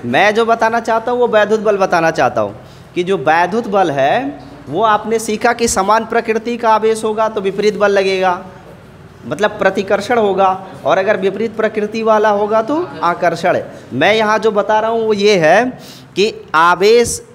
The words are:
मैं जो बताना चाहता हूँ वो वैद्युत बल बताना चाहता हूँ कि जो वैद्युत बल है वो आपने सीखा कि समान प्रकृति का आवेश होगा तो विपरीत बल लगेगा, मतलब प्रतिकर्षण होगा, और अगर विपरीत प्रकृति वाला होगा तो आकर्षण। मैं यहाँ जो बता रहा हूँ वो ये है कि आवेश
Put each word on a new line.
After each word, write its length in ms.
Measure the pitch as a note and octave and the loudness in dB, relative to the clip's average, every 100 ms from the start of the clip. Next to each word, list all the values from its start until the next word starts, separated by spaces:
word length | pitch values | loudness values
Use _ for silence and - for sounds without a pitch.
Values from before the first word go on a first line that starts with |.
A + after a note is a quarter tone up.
| A#2+ | -2
मैं 260 | C3+ G3+ G#3+ | 2 2 2
जो 100 | A3+ | 0
बताना 340 | A3+ A3+ A#3 | 2 0 0
चाहता 300 | A#3 A3+ A#3 | -2 -2 -2
हूँ 80 | B3 | 0
वो 80 | A#3+ | 2
वैद्युत 300 | G#3+ G#3 A3 | 2 2 0
बल 160 | G#3+ G3+ | 0 0
बताना 340 | F#3+ F3 E3 | 0 2 0
चाहता 280 | D#3 B2+ A#2 | 0 0 0
हूँ 140 | G2+ G2+ - - - E3+ | -4 -8 -20 -20 -10 -6
कि 80 | |
जो 140 | F3+ G3 | -4 -2
वैद्युत 480 | D#3 E3 F3 A3 A3+ | 0 2 2 -2 -2
बल 220 | G3 F3+ | 0 0
है 500 | C#3 C#3 G#3 C#4 C#4+ - - - | 0 0 0 -4 -10 -18 -20 -8
वो 120 | D3+ | -2
आपने 360 | A3 G#3+ G#3+ A3+ | 0 0 -2 -4
सीखा 340 | A3 G#3+ A#3+ | -4 -2 -2
कि 140 | A#3 A#3 | 0 -2
समान 380 | G#3 G3 A3 A3 | 0 2 0 0
प्रकृति 500 | A3+ A3+ A3 A3 A#3+ | -4 -2 -4 -4 -2
का 120 | A#3 | 0
आवेश 320 | A3 A3 A3 | 2 2 0
होगा 240 | A3 G#3+ A3 | -4 -2 -2
तो 120 | A3 | -2
विपरीत 360 | F#3+ G3 G3+ F#3+ | -4 0 -2 2
बल 140 | G3+ | 2
लगेगा, 520 | G3 F#3+ F#3+ F#3 F3+ - - - - - - - - A#2 | 2 0 0 0 -2 -8 -20 -20 -20 -20 -20 -20 -18 -10
मतलब 320 | F#3+ G3+ - | -2 -2 0
प्रतिकर्षण 580 | F#3+ G3 F#3+ G3+ G3+ A#3+ | -2 0 -2 -2 0 0
होगा, 300 | G#3 F#3+ F#3+ F#3 - - C3 | 2 2 2 0 -8 -6 0
और 120 | F3 | 0
अगर 200 | G3 G#3 | 2 0
विपरीत 360 | F#3+ G3 A3+ A3 | -2 -2 -6 -2
प्रकृति 480 | A3 G#3+ G#3 A3+ | -4 -2 -6 -2
वाला 260 | A3 G#3+ G#3+ | 0 2 2
होगा 300 | G#3 G#3 A3 | 2 0 0
तो 140 | A3 D4+ F4+ - | 0 -4 -4 -4
आकर्षण। 560 | E3+ E3 F3 E3 F#3 C3 - - - | -4 0 -2 0 0 0 -4 -16 -10
मैं 200 | B2 E3+ A3 | 0 2 2
यहाँ 220 | G#3+ A3 | 2 2
जो 120 | A3 | 2
बता 280 | G#3 G3+ G#3+ | 0 0 0
रहा 120 | A3 | 0
हूँ 140 | A#3 A3 | -2 -2
वो 80 | G#3 | 2
ये 220 | G3+ G3+ | 4 4
है 260 | D#3 G3 B3+ - - - - - | 4 4 2 -6 -20 -20 -10 -2
कि 180 | G#3 - - D#3 | -2 -2 -2 2
आवेश 680 | E3+ F3 G3+ A#3 A#3 - - | 4 4 4 4 2 -4 -12